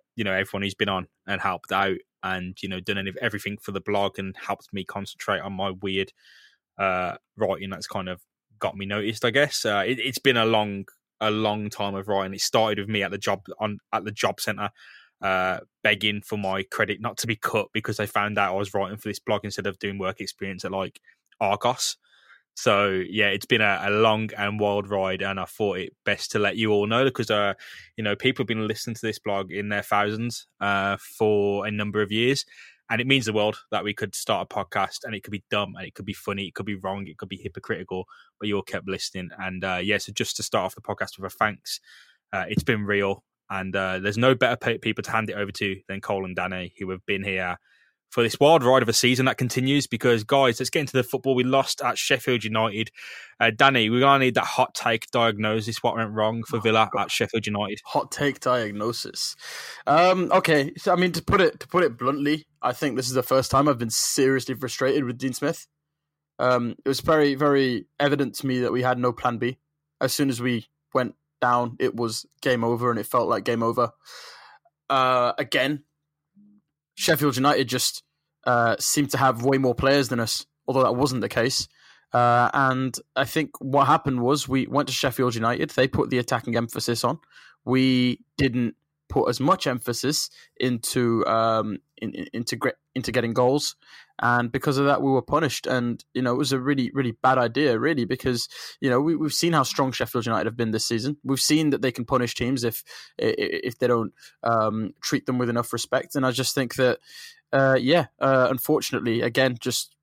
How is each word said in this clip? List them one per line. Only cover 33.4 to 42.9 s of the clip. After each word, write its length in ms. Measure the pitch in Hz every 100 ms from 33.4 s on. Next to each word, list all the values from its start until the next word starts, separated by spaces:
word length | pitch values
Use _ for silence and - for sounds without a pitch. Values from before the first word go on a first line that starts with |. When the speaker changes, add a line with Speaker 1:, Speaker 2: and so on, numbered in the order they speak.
| 107 - -
Speaker 1:
that 140 | 104
we 100 | 104
could 200 | - 104
start 340 | - - 98 95
a 40 |
podcast, 440 | 104 92 104 95 -
and 100 | 113
it 80 | 104
could 80 | -
be 120 | 101 -
dumb, 260 | 104 98 87
and 80 | 87
it 80 |
could 100 | -
be 80 | 98
funny, 360 | - - 98 92
it 60 |
could 120 | - 101
be 80 |
wrong, 320 | 98 95 98 95
it 100 | -
could 140 | 95
be 80 | 95
hypocritical, 680 | 95 - - 90 92 92 - - _ _
but 80 | 104
you 100 | 101
all 60 |
kept 240 | - 95 92
listening. 440 | 95 - 95 90 -
And, 260 | 95 92
uh, 160 | 95 90
yeah, 140 | 98 104
so 160 | -
just 240 | 104 113 -
to 60 |
start 240 | - 110 92
off 80 |
the 80 | -
podcast 360 | - 98 98 -
with 140 | 95
a 20 |
thanks, 460 | - 107 98 - - - - _ _ _
uh, 100 | 95 90
it's 140 | 104
been 200 | - 107
real, 400 | 101